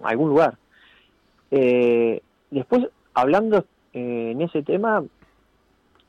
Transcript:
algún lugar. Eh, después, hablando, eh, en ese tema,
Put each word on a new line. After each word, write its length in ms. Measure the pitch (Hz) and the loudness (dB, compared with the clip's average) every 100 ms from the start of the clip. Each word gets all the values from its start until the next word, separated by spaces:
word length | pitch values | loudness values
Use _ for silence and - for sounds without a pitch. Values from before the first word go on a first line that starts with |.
algún 260 | - 113 156 | -4 -2 2
lugar. 300 | 143 147 - _ _ _ _ _ _ _ _ _ | 2 2 -2 _ _ _ _ _ _ _ _ _
Eh, 720 | 135 127 123 120 117 117 110 - _ _ | 0 2 2 2 2 0 -2 -10 _ _
después, 360 | 139 127 247 254 - _ | -8 -2 -2 -2 -10 _
hablando, 500 | 127 131 185 220 208 - _ _ | -2 2 2 2 0 -2 _ _
eh, 380 | 127 123 120 117 | -10 -8 -6 -6
en 100 | 123 | -6
ese 200 | 170 156 | -4 -6
tema, 400 | 147 185 220 196 143 _ _ _ _ _ _ _ _ _ | -4 -2 0 -2 -4 _ _ _ _ _ _ _ _ _